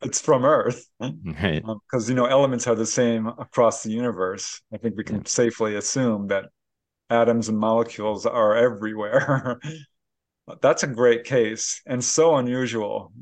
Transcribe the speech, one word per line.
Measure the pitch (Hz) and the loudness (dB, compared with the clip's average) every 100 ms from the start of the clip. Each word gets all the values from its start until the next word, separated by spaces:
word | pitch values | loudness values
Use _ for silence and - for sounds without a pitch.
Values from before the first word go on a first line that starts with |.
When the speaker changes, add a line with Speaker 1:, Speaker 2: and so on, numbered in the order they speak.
Speaker 1:
it's | 131 - | -8 -4
from | - 135 | 2 4
Earth. | 131 143 107 131 - - | 4 4 2 -4 -10 -10
Speaker 2:
Right. | 123 160 92 76 95 78 | -8 -8 -10 -2 0 0
Speaker 1:
Um, | 107 107 _ | -4 -10 _
'cause, | 127 110 | -4 0
you | |
know, | 127 123 | 0 2
elements | 135 139 123 120 | 4 2 0 0
are | |
the | 110 | 0
same | 113 - 120 113 110 | 0 0 0 0 -4
across | - 123 - 113 - | -8 -6 2 2 2
the | 110 | -4
universe. | 113 123 92 92 101 - - _ | -4 -4 -2 -4 -6 -10 -14 _
I | 107 | -8
think | 117 101 | -6 -6
we | |
can | - 104 | -6 -6
Speaker 2:
Yeah. | - | -4
Speaker 1:
safely | - 120 - 110 104 | 0 0 0 -2 -2
assume | - 139 123 104 98 | -4 -2 0 0 -2
that | 98 - _ _ _ _ _ - | -4 -4 _ _ _ _ _ -2
atoms | 117 117 117 107 | 2 4 2 0
and | 107 | 0
molecules | 110 113 113 - 107 104 113 | 2 2 0 -4 -6 -2 -2
are | 123 107 113 | 2 4 4
everywhere. | 123 104 110 107 104 131 139 135 127 120 | 2 0 -8 -6 0 0 2 -2 -2 -8
<laughs> | 151 160 143 _ _ _ _ _ - - | -10 -14 -18 _ _ _ _ _ -20 0
That's | 135 - | 2 2
a | 143 | 0
great | 117 123 117 | 2 4 4
case | - 131 107 110 - - - | 2 0 0 -2 -6 -8 -6
and | 127 | -4
so | 123 - 165 143 | -2 2 4 4
unusual. | 123 127 123 113 104 107 95 113 | 2 -2 -2 -4 -4 -6 -10 -20